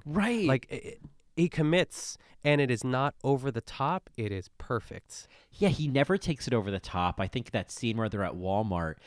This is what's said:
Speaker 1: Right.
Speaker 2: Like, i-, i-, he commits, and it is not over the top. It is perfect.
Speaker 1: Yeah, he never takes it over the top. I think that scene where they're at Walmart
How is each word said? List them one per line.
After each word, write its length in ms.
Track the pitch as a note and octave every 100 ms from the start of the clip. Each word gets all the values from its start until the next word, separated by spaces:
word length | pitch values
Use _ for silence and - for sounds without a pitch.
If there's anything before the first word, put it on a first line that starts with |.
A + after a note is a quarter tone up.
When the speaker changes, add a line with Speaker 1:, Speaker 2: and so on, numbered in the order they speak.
Speaker 1:
Right. 420 | D3 E3 A3 A#3 E3+
Speaker 2:
Like, 200 | C3+ -
i-, 40 | C#3+
i-, 180 | - - - - _ -
he 120 | E3+
commits, 680 | - D#3 F3+ E3 - - - - -
and 160 | D3 D3
it 100 | C3+
is 140 | A#2
not 300 | B2+ B2+ C#3+ -
over 260 | C3 C#3 C3+
the 100 | A2+
top. 480 | - - C#3 F#3 - -
It 140 | G#2+
is 180 | G2 - -
perfect. 680 | - A#2 - - - - - - _
Speaker 1:
Yeah, 160 | - G3
he 200 | C#3 D3+
never 280 | C3+ C#3+ G3
takes 300 | - D3 -
it 80 |
over 160 | A#2 G2
the 80 | G2
top. 380 | - F#2 F2+ -
I 60 | F#2+
think 240 | B2+ A2+
that 200 | A2 -
scene 240 | - A#2 A2+
where 120 | A2
they're 140 | G2+
at 120 | F#2
Walmart 640 | F2 F#2 G2+ A2 F2 E2 -